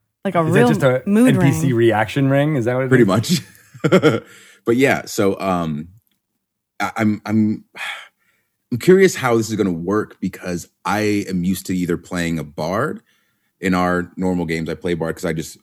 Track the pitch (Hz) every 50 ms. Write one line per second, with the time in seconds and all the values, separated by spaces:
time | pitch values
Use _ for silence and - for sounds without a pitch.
0 | _ _ _ _ - 196 175 175 160 160 170 202 240 247 226 190 147 131 127 127
1 | - 196 202 220 247 262 - - 135 143 160 160 160 135 123 117 117 117 107 104
2 | 110 - - 143 135 135 135 139 143 151 156 131 110 117 123 127 135 123 131 123
3 | 117 95 92 113 110 - 180 139 - - - - _ _ - - - 151 175 185
4 | - 156 113 - - - - - - - - _ - - 117 123 135 135 98 71
5 | - - - - 101 98 98 - 95 98 92 87 85 80 76 73 78 87 92 110
6 | _ _ _ _ _ _ _ _ _ _ _ _ _ _ _ - 101 95 - 113
7 | 113 107 104 98 - 107 107 110 107 107 107 - - _ - - - - - -
8 | - - _ _ _ _ _ _ _ _ _ _ _ - 127 117 - 170 185 190
9 | 196 175 - - 131 123 117 117 110 101 110 98 104 95 87 82 85 87 101 107
10 | 92 - - - - 95 - - - 92 87 82 80 - _ _ - 90 98 107
11 | 107 104 104 101 98 - 95 90 87 92 95 92 - - 95 90 90 82 87 76
12 | - - 90 87 85 82 82 80 76 76 73 - 78 80 92 107 135 156 - 226
13 | _ _ _ _ _ _ _ _ _ _ _ - - 95 90 90 90 90 90 87
14 | 87 - - - 95 92 90 90 85 80 82 82 80 80 80 - - 90 87 78
15 | 80 80 78 - - 87 80 80 76 - - -